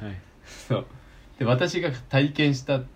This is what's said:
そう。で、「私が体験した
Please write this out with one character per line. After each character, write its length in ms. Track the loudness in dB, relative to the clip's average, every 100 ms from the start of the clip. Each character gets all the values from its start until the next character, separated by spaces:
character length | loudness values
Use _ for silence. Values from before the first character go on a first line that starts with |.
| -10 -10 -14 -20 -20
そ 320 | -14 -4 -4
う。 80 | -4 -14 -20 -20 -18 -4
で、 60 | 2
「私 360 | 2 2 0
が 100 | -2
体 380 | -4 0 2 2
験 220 | 4 2
し 100 | 2
た 180 | 0 -2 -2